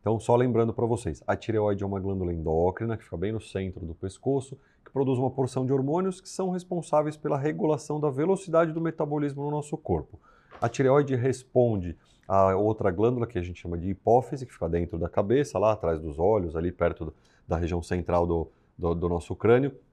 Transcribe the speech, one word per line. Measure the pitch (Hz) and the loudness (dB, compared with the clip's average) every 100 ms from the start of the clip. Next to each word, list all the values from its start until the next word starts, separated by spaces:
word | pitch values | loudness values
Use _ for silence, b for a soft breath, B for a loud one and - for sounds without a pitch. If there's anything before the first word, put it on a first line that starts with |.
Então, | 101 110 | 0 -2
só | - | 4
lembrando | 120 127 113 117 | 4 4 2 2
pra | 113 | 0
vocês, | 113 117 95 78 - | -2 0 -4 -8 -4
a | 101 | -4
tireoide | - 107 104 98 | -2 0 0 0
é | 98 | -2
uma | 98 | -4
glândula | 95 98 90 | -4 -4 -2
endócrina | 85 78 80 87 92 113 110 | -4 0 2 2 0 -6 -6
que | |
fica | - 87 | -8 -6
bem | 95 | -4
no | 110 | -6
centro | - 95 95 87 85 | -6 -6 -6 -8 -12
do | |
pescoço, | 85 95 - - 139 131 - b b | -8 -10 -6 -2 -2 -4 -16 b b
que | - | -10
produz | - 135 123 | -2 0 2
uma | 131 | 0
porção | 131 127 - | 0 -2 -2
de | 131 | 0
hormônios | 135 135 165 190 185 | 0 0 0 -2 -6
que | - | -14
são | - 190 | -6 -4
responsáveis | 180 175 175 156 151 151 151 | -4 -6 -8 0 0 0 -4
pela | 147 147 | -2 0
regulação | 143 160 156 151 - 151 | -2 0 0 0 -2 -2
da | 151 | -2
velocidade | 131 160 190 175 165 165 | 0 0 0 2 2 2
do | 160 | 0
metabolismo | 165 160 156 151 147 139 | -4 -2 -4 -2 -2 -4
no | 143 | -4
nosso | 147 147 156 | -4 -4 -8
corpo. | - 82 71 - B B B - | -2 -2 -2 -16 B B B -4
A | 117 | -4
tireoide | - 131 139 139 | 2 6 6 4
responde | 131 123 127 - 127 120 107 90 82 b b - | 0 0 -2 0 4 4 2 -4 -8 b b 0
a | 95 95 95 | 4 6 6
outra | 104 107 101 | 2 2 0
glândula, | 87 113 123 117 | 2 2 2 -2
que | 90 | -4
a | |
gente | 90 90 | -6 -8
chama | 87 85 | -6 -6
de | 87 | -4
hipófise, | 95 - 120 - 143 | -2 4 4 4 -8
que | 131 | -10
fica | - 85 | -6 -2
dentro | 85 85 82 | -2 -2 -4
da | 85 | -4
cabeça, | - 101 123 143 92 | -2 2 2 0 0
lá | 104 | 2
atrás | 107 85 80 | 2 0 -2
dos | 80 73 | -4 0
olhos, | 87 110 87 80 | 2 2 0 -4
ali | 85 | -4
perto | - 85 80 | 0 -2 -2
do, | 80 - b b - | -10 -12 b b -4
da | 85 | -2
região | 85 87 | -2 -4
central | 82 90 87 87 87 | -2 -4 0 0 2
do, | 85 80 b b - | 0 -4 b b -6
do, | 85 85 | -2 0
do | 85 | 0
nosso | 87 - 92 | -2 -4 -2
crânio | 107 120 139 - _ | 4 4 2 -6 _